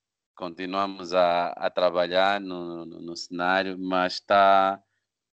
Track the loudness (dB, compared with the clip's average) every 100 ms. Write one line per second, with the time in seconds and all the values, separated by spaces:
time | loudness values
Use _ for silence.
0 | _ _ _ -12 -12 -8 -4 -2 -2 -6
1 | -2 2 2 2 -2 -4 -4 0 0 2
2 | 0 2 2 0 -4 -10 -10 -10 -12 -14
3 | -14 -12 -10 -4 0 2 0 -4 -2 0
4 | 0 -2 2 6 6 6 4 -2 _ _
5 | _ _ _